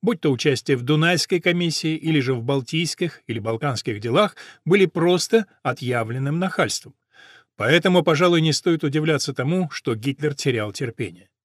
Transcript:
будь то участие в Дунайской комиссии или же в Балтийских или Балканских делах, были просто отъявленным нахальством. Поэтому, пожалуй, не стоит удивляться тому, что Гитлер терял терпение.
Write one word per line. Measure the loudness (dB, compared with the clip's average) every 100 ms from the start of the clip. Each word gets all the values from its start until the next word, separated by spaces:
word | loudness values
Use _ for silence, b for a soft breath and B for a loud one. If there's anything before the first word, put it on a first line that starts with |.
будь | -4 0
то | 0
участие | 2 0 0 0 -2
в |
Дунайской | 2 2 2 0 0 0
комиссии | 0 0 0 -2 -4 -4
или | 0 0
же | 0
в | -2
Балтийских | -2 -2 -2 -2 -2 -4 -6 -6 -8
или | -6
Балканских | -4 -4 -4 -4 -6 -6
делах, | -2 0 0 -2 B B 0
были | 2
просто | 2 2 2 2 2 0 0 b
отъявленным | -6 -4 -2 -2 -2 -4 -4 -2
нахальством. | -4 -2 -2 -4 -10 _ _ b b b b _
Поэтому, | 2 4 6 4
пожалуй, | 4 4 4 4
не | 2
стоит | 0 0 0
удивляться | 0 0 0 0 -2
тому, | -4 -2 0 -2
что | -6 -4
Гитлер | -4 -4 -4 -4
терял | -2 -2 -2 -4
терпение. | -6 -8 -6 -8 -8 _ _